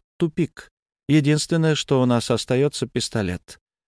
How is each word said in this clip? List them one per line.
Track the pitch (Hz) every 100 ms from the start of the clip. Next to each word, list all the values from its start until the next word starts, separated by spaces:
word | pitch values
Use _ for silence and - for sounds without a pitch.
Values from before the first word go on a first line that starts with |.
| _ _
тупик. | 170 - 156 - - _ _ _ -
Единственное, | 151 143 151 - 165 160 147
что | - 135
у | 123
нас | 120 -
остается, | 117 - 127 147 - 123
пистолет. | - - 117 95 90 - - _ _